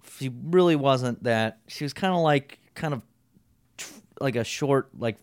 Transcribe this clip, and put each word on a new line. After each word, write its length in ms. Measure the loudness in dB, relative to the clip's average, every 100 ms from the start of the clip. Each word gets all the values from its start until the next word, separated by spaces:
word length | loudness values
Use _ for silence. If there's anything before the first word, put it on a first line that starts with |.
| -20 -8
She 120 | -8
really 460 | -8 0 4 6 4
wasn't 480 | 4 2 0 -2
that. 360 | 0 0 0 -4 _
She 160 | -10
was 100 | -10
kinda 240 | -4 -2 2
like, 420 | 4 2 0 -20 _ -8
kind 180 | -6
of 80 | -6 -8 _ _ _ _ _ _ -18
tr-, 160 | -18 -18 _ -6
like 160 | -4 -4
a 80 |
short, 460 | -6 -4 0 0 0 -6
like, 220 | -6 -6